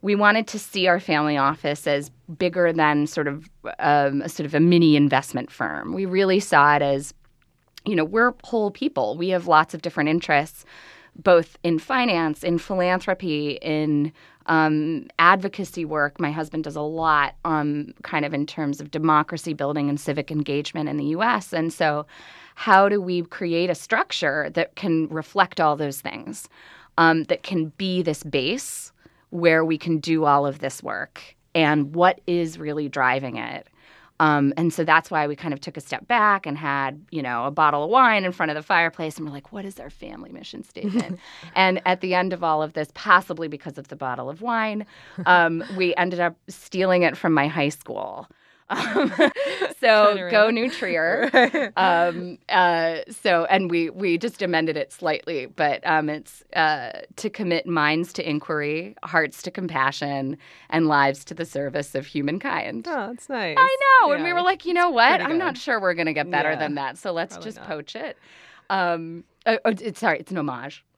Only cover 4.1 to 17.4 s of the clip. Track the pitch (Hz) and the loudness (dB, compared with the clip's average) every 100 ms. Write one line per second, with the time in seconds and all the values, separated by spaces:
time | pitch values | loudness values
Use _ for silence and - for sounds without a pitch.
4.1 | 139 165 - 147 151 165 175 165 147 143 | 0 -4 -8 -4 2 6 6 6 6 6
5.1 | 135 - - - - 90 76 - 185 190 | 2 0 -10 -10 -8 -6 -6 -8 -6 -2
6.1 | 185 196 190 196 160 143 147 143 139 143 | 0 2 2 4 6 6 6 2 0 -4
7.1 | - _ _ _ _ _ - - 190 156 | -16 _ _ _ _ _ -12 -4 -2 0
8.1 | 208 247 247 - 233 208 202 277 196 110 | 2 2 0 -6 -2 -2 -2 -4 -2 -2
9.1 | 143 180 185 170 156 156 160 170 - 151 | -2 -2 -2 4 4 4 -4 -8 -2 0
10.1 | 160 - 147 156 - - - - - _ | 0 2 0 0 -10 -20 -20 -20 -20 _
11.1 | - 175 175 160 - 170 160 - 262 240 | -4 4 4 4 -6 -2 -2 0 0 2
12.1 | 175 160 151 - 170 - 185 180 185 190 | 0 0 -2 -2 -2 -2 0 2 0 0
13.1 | 185 185 151 147 135 - 151 151 147 147 | -4 -2 -2 -4 -6 -4 -2 0 0 0
14.1 | _ - _ - 160 156 151 151 160 - | _ -20 _ 0 2 4 2 -2 -4 -8
15.1 | - 170 190 196 - 185 - 156 156 143 | 4 6 6 2 -6 -10 -8 -4 -2 -2
16.1 | - 165 156 151 160 156 156 151 160 160 | -2 -4 -4 -6 -6 -6 -6 -6 -2 2
17.1 | 151 143 - | 4 2 -2